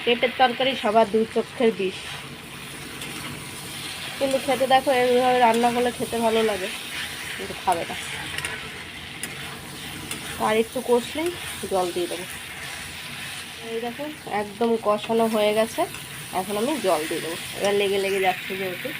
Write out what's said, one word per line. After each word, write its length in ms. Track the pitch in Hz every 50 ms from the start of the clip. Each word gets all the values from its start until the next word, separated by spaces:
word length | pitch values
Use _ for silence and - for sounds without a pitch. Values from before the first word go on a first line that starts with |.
| -
পেঁপের 280 | 226 240 240 269 247 240 -
তরকারি 320 | 262 247 240 - 262 262 269 - -
সবার 220 | 240 202 226 226 214 190
দুই 100 | 220 220 226 -
চক্ষের 360 | 240 226 - - - 247 226 220 180
বিষ, 180 | 196 185 190 - - - - - - - - - - - - - - - - - - - - - - - - - - - - - - - - - - - - - - - - - - - - -
কিন্তু 200 | 269 269 269 269 -
খেতে 200 | - 262 233 269 254 262
দেখো 160 | 262 269 294 269 247
এইভাবে 380 | 247 254 247 247 254 254 254 247 247
রান্না 240 | 226 226 233 240 240 233
করলে 160 | 240 247 247 233 -
খেতে 200 | 262 226 - 233 233
ভালো 140 | 226 220 226 220 220
লাগে, 200 | 208 185 185 214 233 - - - - - - - - - - - -
কিন্তু 180 | - 190 196 190 - -
খাবে 200 | - 180 170 160 -
না। 60 | - - - - - - - - - - - - - - - - - - - - - - - - - - - - - - - - - - - - - - - - - - - - - - - - - - 226 220
আর 80 | 220 220 226
একটু 160 | - - 262 233 -
কষলেই 400 | 240 247 240 - - 294 320 349 349 - - - - - - 190
জল 160 | 190 185 185 180 170
দিয়ে 120 | 180 175 165
দেবো। 140 | 165 170 185 180 - - - - - - - - - - - - - - - - - - - - - - - - - - 233 233
এই 100 | 226 226 226
দেখো 180 | 240 233 247 285 302 302 - - - - 208
একদম 280 | 208 202 202 - 233 233 226 220 -
কষানো 400 | 208 208 208 - - 226 226 226 226 220
হয়ে 160 | 220 208 208 214 220
গেছে, 240 | 220 226 - - 339 392 - - - - - - - - - 180
এখন 160 | 185 190 202 202
আমি 100 | 220 262 320 269 -
জল 160 | 185 170 156 156 165
দিয়ে 120 | 170 156 143
দেবো। 140 | 160 165 - - - - -
এবার 160 | - 202 202 202
লেগে 180 | 202 196 196 202 190
লেগে 160 | 196 196 196 190
যাচ্ছে 260 | 185 180 - - - 190 185
যেহেতু 300 | 196 185 180 175 - 262 320